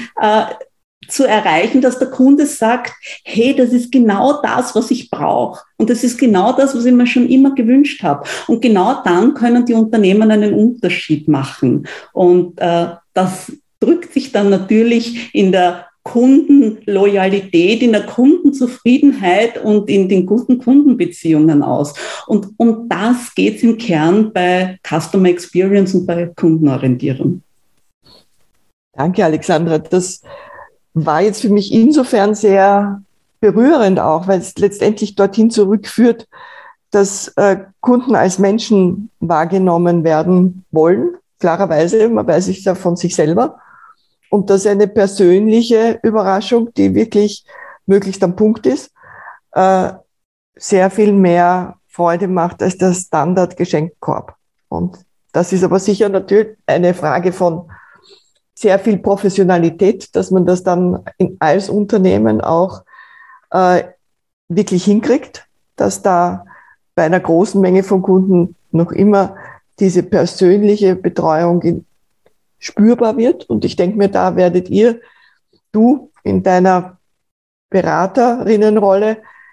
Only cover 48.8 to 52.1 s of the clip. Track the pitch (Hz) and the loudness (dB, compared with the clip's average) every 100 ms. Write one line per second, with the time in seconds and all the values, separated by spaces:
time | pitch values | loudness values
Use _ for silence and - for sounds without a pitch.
48.8 | - _ - - - - _ - 185 190 | -8 _ -20 -20 -20 -20 _ -2 2 2
49.8 | - - _ _ _ _ _ _ - 196 | -2 -8 _ _ _ _ _ _ -2 2
50.8 | 190 208 208 196 185 175 175 180 180 - | 2 2 2 4 4 4 2 0 -4 -16
51.8 | _ - 175 | _ -4 -2